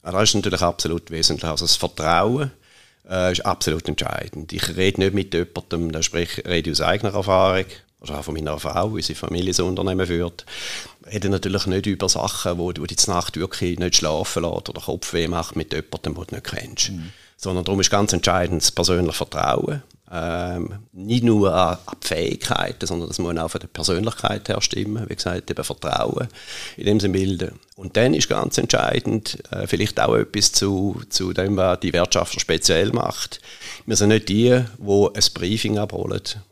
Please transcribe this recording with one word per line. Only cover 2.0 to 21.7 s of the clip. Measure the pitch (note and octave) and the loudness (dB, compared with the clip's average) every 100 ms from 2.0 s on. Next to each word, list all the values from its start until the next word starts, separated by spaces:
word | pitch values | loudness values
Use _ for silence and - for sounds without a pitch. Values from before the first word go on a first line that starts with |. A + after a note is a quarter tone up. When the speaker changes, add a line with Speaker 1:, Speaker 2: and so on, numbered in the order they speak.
| D#2 E2 G2+ B2+ C3+ - _ _ _ _ - | 2 4 4 2 -2 -8 _ _ _ _ -6
Speaker 1:
äh, | F#2 F2+ | 0 0
ist | F2+ | 2
absolut | - F#2 - D#2 - | 0 0 0 -2 -2
entscheidend. | D2 - - - - D#2 | -4 -4 -4 -8 -12 -10
Ich | E2+ - E2+ | -4 -4 2
rede | F#2 F#2+ | 2 4
nicht | F#2+ | 2
mit | G2 F#2 | 2 -2
jemandem, | E2+ F2 - - E2+ E2+ | -2 -2 -6 -6 -4 -2
da | D#2+ | -2
sprich, | E2 E2 E2+ - - | -2 -2 -2 -4 -2
rede | F2 D#2+ | -2 0
aus | D2 | 0
eigener | D#2+ G2+ G#2+ | 2 2 0
Erfahrung, | G2+ G2 F#2 F#2+ F#2 F#2+ - _ _ | -2 2 4 6 2 -2 -10 _ _
also | - | -10
auch | D2 | -8
von | D2 | -6
meiner | D#2 D2+ D2 | -6 -4 -6
Frau, | D2 E2 G#2 | -4 -2 -2
wie | A2+ | -2
sie | A#2 | -6
Familie | - - E2+ F#2 | -6 -4 -2 0
so | F2 F2 | 0 0
Unternehmen | F#2 F#2 F#2 F2+ | 0 0 0 0
führt, | E2+ F2 - - - - - - - - | 0 -2 -6 -16 -12 -10 -10 -12 -18 -10
rede | G#2+ G2 | -4 0
natürlich | F#2+ F#2 G2 G2 | 0 0 -2 0
nicht | F#2+ G2+ | 0 0
über | F#2+ G2 | 0 0
Sachen, | - - - F2+ F2 | 0 0 -2 -2 -2
wo, | F2 | -2
wo | D#2+ D2+ | -4 -6
die | - - | 0 2
Nacht | F2 F2 D#2 | 2 -2 -4
wirklich | F2+ - F2+ E2+ | -6 -2 -2 0
nicht | F2+ - | 2 2
schlafen | D#2+ D#2 - - | 2 0 -2 -2
lässt | E2+ - - | -2 -2 -6
oder | - | -10
Kopfweh | - C#2+ - E2+ E2 | -6 -6 -2 -2 0
macht | F2 E2 D#2+ | -2 -4 -6
mit | D#2 | -4
jemandem, | D#2 - D#2+ - | -6 -6 -8 -6
den | D#2 E2 | -8 -8
du | |
nicht | - | -10
kennst. | - - - - - | -8 -10 -10 -4 -4
Speaker 2:
Mhm. | F#2+ E2 - - _ | -4 -10 -16 -20 _
Speaker 1:
Sondern | G2 F#2 | -4 -2
darum | F2+ G2 | 0 2
ist | F2+ | 4
ganz | G#2 G#2 | 4 2
entscheidend | F2 - F2+ F2 F2 | 2 2 2 2 2
das | - | 0
persönliche | - F2 F2+ F2 - | 2 2 2 2 -2
Vertrauen. | - D#2 C2+ C2 - D3 - _ _ | -6 -2 0 2 0 -4 -8 _ _
Ähm, | F2 E2+ E2+ F2 F2+ - G2 - | -6 -4 -4 -4 -4 -6 -8 -16
nicht | F#2 G2 A#2+ | -14 0 2
nur | A#2 G#2+ G2 | 6 6 6
an, | F2 F2 | 6 2